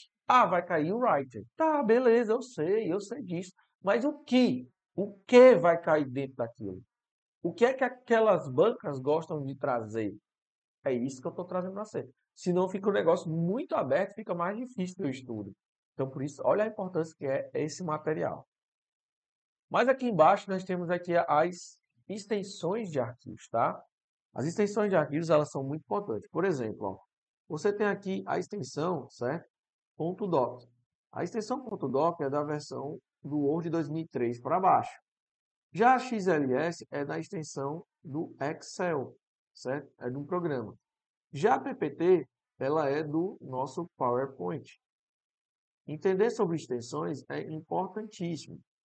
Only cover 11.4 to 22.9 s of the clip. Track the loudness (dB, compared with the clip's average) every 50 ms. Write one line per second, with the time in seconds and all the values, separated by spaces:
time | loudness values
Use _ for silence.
11.4 | -10 -6 -6 -6 -4 -6 -8 -10 -10 -8 -8 -8 -8 -10 _ _ _ _ _ -6
12.4 | -2 0 2 2 2 0 -2 -2 0 0 2 2 4 4 4 2 2 -4 -2 -2
13.4 | 0 0 -2 -2 -4 -4 -2 -2 0 0 0 0 0 -2 -6 -12 -8 -6 -4 -4
14.4 | -2 -4 -4 -6 -8 -10 -6 -6 -6 -6 -6 -6 -4 -4 -4 -6 -8 -10 -8 -8
15.4 | -8 -10 -14 _ _ _ _ _ _ _ _ -4 -4 -4 -4 -6 -6 -8 -6 -2
16.4 | 2 2 2 2 2 -2 -2 -6 -8 -4 -2 -2 -4 -4 -6 -8 -4 -2 -2 -2
17.4 | -4 -4 -4 -4 -4 -4 -6 -6 -4 -4 -4 -4 -2 -2 -2 -2 -2 -4 -4 -8
18.4 | -14 _ _ _ _ _ _ _ _ _ _ _ _ _ _ _ _ _ _ _
19.4 | _ _ _ _ _ -2 0 2 4 4 2 0 0 0 4 6 8 8 6 4
20.4 | 0 -4 -6 -6 -4 -4 -4 -4 -2 -2 -2 -4 -2 0 2 2 2 4 4 2
21.4 | 2 2 -2 -10 -16 -18 -20 _ _ _ _ _ _ -12 -10 -10 -6 -4 -4 -4
22.4 | -4 -8 -10 -8 -4 -4 -4 -4 -4 -4